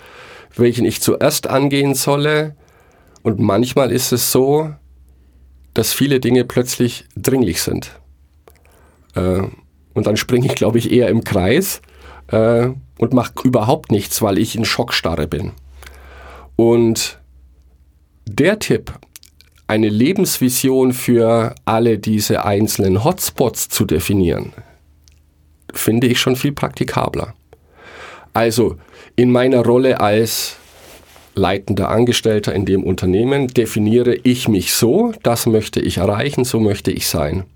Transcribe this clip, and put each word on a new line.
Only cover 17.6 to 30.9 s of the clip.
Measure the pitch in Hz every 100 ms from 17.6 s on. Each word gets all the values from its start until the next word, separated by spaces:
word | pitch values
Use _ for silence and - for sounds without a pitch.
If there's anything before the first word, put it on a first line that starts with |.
| _ _ _ _ _ _ -
der | 101 156 214
Tipp, | - 113 - - - - - _ _ _ -
eine | 110 107
Lebensvision | 104 131 196 180 - 127 127 135 131 131
für | 127 - 117 113 117 113 -
alle | - 113 117 107
diese | 110 107 - 107
einzelnen | 101 101 107 - 95 95
Hotspots | 135 185 - - 123 - -
zu | -
definieren, | 107 78 - 101 85 52 - - - _ _ _ _ _ _ _ _ _ -
finde | - - 113 123
ich | 123
schon | - 127
viel | 147
praktikabler. | 143 - - - - - - - - _ - _ _ - - - - -
Also | 117 113 110 101 - - - - -
in | 123
meiner | 123 127 127
Rolle | 113 123 131 -
als | 104 107 113 - - - - - -